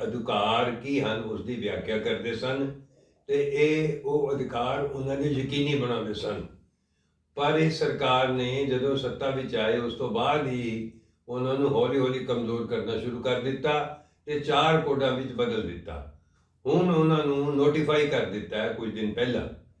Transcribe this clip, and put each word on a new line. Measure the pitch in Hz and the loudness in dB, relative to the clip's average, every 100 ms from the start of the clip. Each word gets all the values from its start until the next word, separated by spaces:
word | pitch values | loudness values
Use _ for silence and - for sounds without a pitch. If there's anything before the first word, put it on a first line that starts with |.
ਅਧਿਕਾਰ | 110 120 117 104 107 117 120 | -6 -4 -2 0 2 2 0
ਕੀ | 113 139 139 | -2 -2 0
ਹਨ | 107 110 | 0 -2
ਉਸ | 107 101 120 | -4 -6 -6
ਦੀ | 117 | -4
ਵਿਆਖਿਆ | 101 92 107 107 | -4 -4 -2 -2
ਕਰਦੇ | 113 101 117 110 | 0 -2 -4 -4
ਸਨ | 127 135 139 - - _ _ _ - | -2 -2 -4 -6 -16 _ _ _ -2
ਤੇ | 143 139 | 0 2
ਇਹ | 143 151 156 156 - 139 | 4 4 4 0 -2 0
ਉਹ | 147 135 | 0 2
ਅਧਿਕਾਰ | 127 120 120 123 139 | 0 -2 -2 -2 -2
ਉਹਨਾਂ | 139 135 135 139 | -2 -4 -2 0
ਦੇ | 147 | 0
ਯਕੀਨੀ | 131 - 143 143 135 | 0 -2 0 0 0
ਬਣਾਉਂਦੇ | 120 113 107 | 0 -2 -4
ਸਨ। | 104 107 101 - - _ _ _ _ _ _ _ 143 | -4 -4 -6 -8 -16 _ _ _ _ _ _ _ -2
ਪਰ | 143 160 | 2 4
ਇਹ | 160 | 2
ਸਰਕਾਰ | - - 135 131 127 127 | 2 0 2 2 4 4
ਨੇ | 127 123 135 135 | 2 0 0 0
ਜਦੋਂ | 127 139 139 | 2 2 0
ਸੱਤਾ | 127 - 135 | -2 -2 -2
ਵਿੱਚ | 131 107 113 | -2 -2 0
ਆਏ | 107 120 | 2 2
ਉਸ | 120 | 0
ਤੋਂ | - 127 | -4 -2
ਬਾਅਦ | 113 135 147 135 | 0 2 2 0
ਹੀ | 123 117 110 113 - _ _ - | -2 -4 -4 -8 -12 _ _ -8
ਉਹਨਾਂ | 127 131 135 | -4 0 2
ਨੂੰ | 139 | 2
ਹੌਲੀ-ਹੌਲੀ | 151 160 139 127 127 - | 2 2 2 2 0 -2
ਕਮਜ਼ੋਰ | 117 113 117 107 | -2 0 -2 -2
ਕਰਨਾ | 110 110 110 | -4 -2 -4
ਸ਼ੁਰੂ | 120 120 | -4 -4
ਕਰ | 127 120 | 0 0
ਦਿੱਤਾ | 135 135 151 151 147 - - _ 147 | 0 -2 0 0 -2 -8 -18 _ -6
ਤੇ | 147 | -4
ਚਾਰ | 147 143 160 160 | 0 4 4 4
ਕੋਡਾਂ | 147 139 131 | 4 2 2
ਵਿੱਚ | 127 123 | 0 -4
ਬਦਲ | 117 117 110 | -2 0 0
ਦਿੱਤਾ। | 87 85 - 73 - - _ _ _ _ 131 | -4 -8 -10 -12 -12 -18 _ _ _ _ 2
ਹੁਣ | 170 180 160 | 4 4 4
ਉਹਨਾਂ | 160 156 147 | 4 4 2
ਨੂੰ | 139 143 139 | 0 0 4
ਨੋਟੀਫਾਈ | 147 156 151 151 143 | 4 4 2 2 2
ਕਰ | 131 98 | 0 -2
ਦਿੱਤਾ | 104 90 107 | -4 -6 -4
ਹੈ | 90 | -2
ਕੁਝ | - 110 | -4 -6
ਦਿਨ | 107 107 | -4 -4
ਪਹਿਲਾਂ। | 117 123 110 - - - _ | -2 0 -2 -4 -10 -20 _